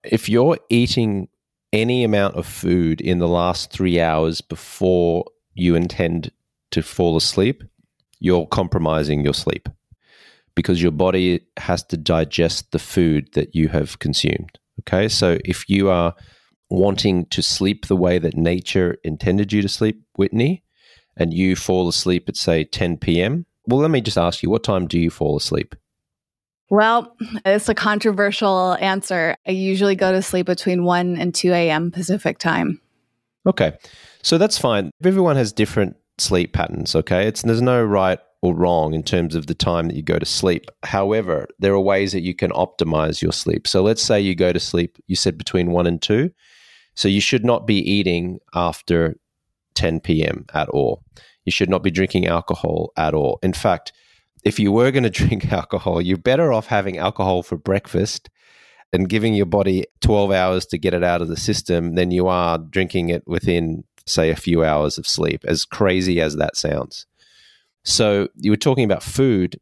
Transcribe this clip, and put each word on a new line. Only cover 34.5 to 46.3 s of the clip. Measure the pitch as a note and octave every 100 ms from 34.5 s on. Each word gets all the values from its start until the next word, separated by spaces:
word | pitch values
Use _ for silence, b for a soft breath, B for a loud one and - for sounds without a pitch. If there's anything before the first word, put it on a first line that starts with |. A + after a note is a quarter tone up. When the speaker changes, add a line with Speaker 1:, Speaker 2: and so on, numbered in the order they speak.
| -
Speaker 1:
fine. | B2+ G#2 E2+ -
Everyone | F3 F#3+ F3 C#3
has | G#2+
different | - G#2+ - G2 - _ -
sleep | - F#2 F2
patterns, | E2+ E2+ - D2 E2
okay? | - F2+ G#2
It's, | G#2+
there's | A#2 A#2
no | B2 B2
right | A2 G2+ F#2+ F#2 _ _
or | F#2
wrong | E2 F2 E2+ D#2
in | D#2+
terms | D#2 F2+ E2+ E2
of | D2
the | E2
time | - E2+ E2
that | -
you |
go | D#2 E2
to | -
sleep. | - F#2 E2 - _
However, | - G2 G2 A2 F#2 D#2 - -
there | G2
are | G2
ways | G2 G2 G2+
that | F#2+
you | F2 F2
can | F2
optimize | - F2+ - E2 D#2 D#2 D#2
your | E2
sleep. | - - D#2+ -
So | G2
let's | G2+ A2
say | - G#2
you | G2+ F2
go | F2+
to | E2+
sleep, | - F2 E2+ _ -
you | F#2
said | G2 D#2+
between | - F#2+ F2
one | F2 F2
and | E2+
two. | - G#2+ E3+